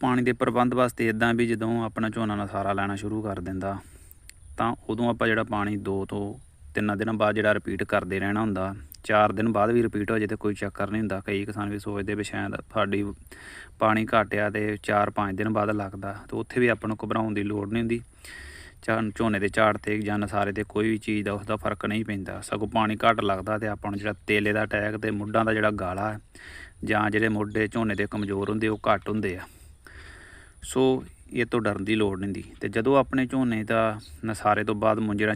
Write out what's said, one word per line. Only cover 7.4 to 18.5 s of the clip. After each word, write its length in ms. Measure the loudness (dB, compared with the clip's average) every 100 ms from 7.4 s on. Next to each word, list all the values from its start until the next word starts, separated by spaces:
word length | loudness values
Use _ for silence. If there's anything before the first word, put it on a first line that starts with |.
| 2
ਰਿਪੀਟ 280 | 2 0 -4
ਕਰਦੇ 340 | 0 0 0 -2
ਰਹਿਣਾ 200 | 0 0
ਹੁੰਦਾ। 340 | 0 0 -4 -6 -12 -10
ਚਾਰ 280 | 2 6 6
ਦਿਨ 160 | 4 2
ਬਾਅਦ 180 | 4 4
ਵੀ 120 | 4
ਰਿਪੀਟ 280 | 2 0 0
ਹੋ 80 | 0
ਜੇ 80 | 0
ਤੇ 100 | -2
ਕੋਈ 180 | -2
ਚੱਕਰ 360 | -2 -6 -4 -4
ਨਹੀਂ 100 | -2
ਹੁੰਦਾ। 200 | -2 -4
ਕਈ 240 | -4 -4
ਕਿਸਾਨ 260 | -4 -6 -6
ਵੀ 80 | -6
ਸੋਚਦੇ 360 | -6 -4 -4
ਵੀ 100 | -4
ਸ਼ਾਇਦ 300 | -4 -6 -6 -8 -6
ਸਾਡੀ 320 | -2 0 0 -2 -6 -16 -20 -18 -18 -18 2
ਪਾਣੀ 280 | 4 4 4
ਘੱਟ 280 | 2 2
ਆ 140 | 0 0
ਤੇ 260 | 0 -2 -2
ਚਾਰ 280 | 2 2 4
ਪੰਜ 260 | 2 -2 0
ਦਿਨ 120 | 0
ਬਾਅਦ 220 | 2 2
ਲੱਗਦਾ, 420 | 0 -4 -8 -10 -10 -8
ਤੇ 80 | -8
ਉੱਥੇ 240 | -2 4
ਵੀ 80 | 4
ਆਪਾਂ 200 | 4 -2
ਨੂੰ 80 | -4
ਘਬਰਾਉਣ 300 | -2 -2 0
ਦੀ 80 | -2
ਲੋੜ 260 | -2 -2 -2
ਨਹੀਂ 140 | -2
ਹੁੰਦੀ। 180 | 0 -2 -6 -18 -18 -16 -16